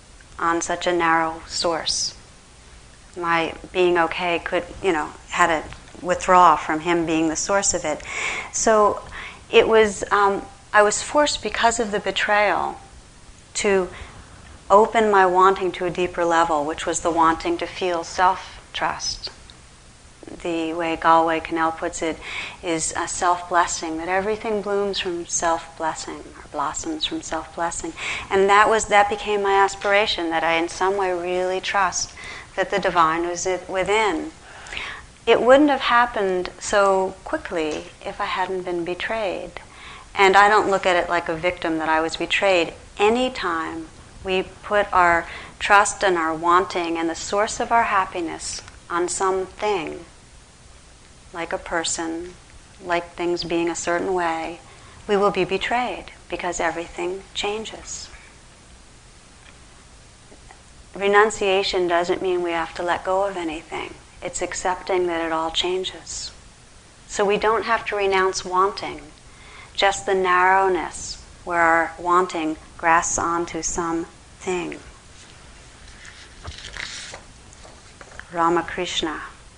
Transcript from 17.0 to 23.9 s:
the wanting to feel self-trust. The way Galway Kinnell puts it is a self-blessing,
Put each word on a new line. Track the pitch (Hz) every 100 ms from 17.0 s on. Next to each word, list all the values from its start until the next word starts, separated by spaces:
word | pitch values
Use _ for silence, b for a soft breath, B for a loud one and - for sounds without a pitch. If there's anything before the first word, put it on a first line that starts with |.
the | 175
wanting | 165 160 165 175 170
to | 170
feel | - 185 170
self-trust. | 170 - 185 185 - - - - 160 - - - - - - - - - - - - - - -
The | 175 165 160
way | 165 165 160
Galway | 165 165 165 160
Kinnell | 156 165 165 165
puts | 175 -
it | 165 151 B B B B
is | 185 160 160 -
a | 247
self-blessing, | - 180 175 - 175 170 - 170